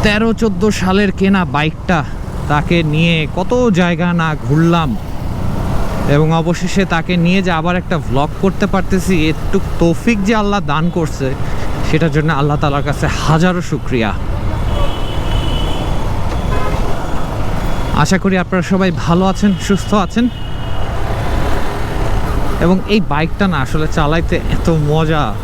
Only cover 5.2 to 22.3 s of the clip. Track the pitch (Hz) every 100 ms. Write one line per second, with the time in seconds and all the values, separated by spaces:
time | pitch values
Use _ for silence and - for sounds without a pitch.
5.2 | - - - - - - - - 131 143
6.2 | 156 165 165 170 180 196 190 165 156 180
7.2 | 170 185 185 165 165 180 180 175 123 127
8.2 | 151 - 196 - 202 196 175 190 175 185
9.2 | 156 147 - 196 - - 170 165 - 226
10.2 | 190 226 202 202 151 147 170 170 156 -
11.2 | 135 - - - - - - 156 165 147
12.2 | 151 147 147 147 151 143 143 139 151 117
13.2 | - 160 180 180 170 143 - 131 107 95
14.2 | - - - - - - - - - -
15.2 | - - - - - - - - - -
16.2 | - - - 104 101 - - - - -
17.2 | - - - - - - - - 147 180
18.2 | 196 190 170 185 160 185 190 165 - 170
19.2 | 190 185 208 175 - 196 - 208 180 -
20.2 | 240 - - - - - - - - -
21.2 | - - - - - - - - - -
22.2 | -